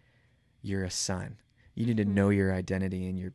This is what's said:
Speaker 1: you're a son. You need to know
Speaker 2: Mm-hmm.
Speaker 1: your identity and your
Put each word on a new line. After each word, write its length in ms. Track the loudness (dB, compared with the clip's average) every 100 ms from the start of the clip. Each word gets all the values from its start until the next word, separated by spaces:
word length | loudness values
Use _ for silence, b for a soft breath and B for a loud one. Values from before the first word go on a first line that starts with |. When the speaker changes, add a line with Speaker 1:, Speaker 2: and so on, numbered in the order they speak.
| b b b b b b
Speaker 1:
you're 220 | -6 -4
a 60 | -4
son. 480 | -4 -4 -4 -6 -14 _ b b
You 120 | -4 0
need 100 | 2
to 60 |
know 240 | 2 4 6
Speaker 2:
Mm-hmm. 100 | 4
Speaker 1:
your 140 | 4
identity 520 | 0 -2 -2 -2 -2 -4
and 100 | -6
your 140 | -8